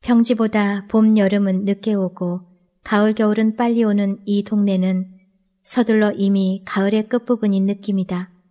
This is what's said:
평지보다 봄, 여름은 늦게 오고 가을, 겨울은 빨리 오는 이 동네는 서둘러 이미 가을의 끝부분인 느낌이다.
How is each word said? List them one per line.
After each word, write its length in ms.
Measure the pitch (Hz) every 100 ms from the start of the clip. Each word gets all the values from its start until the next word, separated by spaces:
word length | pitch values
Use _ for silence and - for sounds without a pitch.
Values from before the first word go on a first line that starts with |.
평지보다 840 | - 240 233 233 220 220 202 202 202
봄, 300 | 220 220 220
여름은 460 | 196 202 196 185
늦게 300 | 196 196 220
오고 480 | 202 180 180 180 180 - _ _ _
가을, 320 | - 208 214 220
겨울은 400 | 214 214 220 220
빨리 300 | 240 233 220
오는 320 | 202 202 196 -
이 180 | 202
동네는 760 | 202 214 202 185 185 185 185 - _ _ _ _
서둘러 480 | - - 226 220 208
이미 500 | - 196 196 190 190 185
가을의 420 | 202 196 220 214
끝부분인 580 | 240 233 233 214 190 190
느낌이다. 640 | 202 208 196 185 180 185 _ _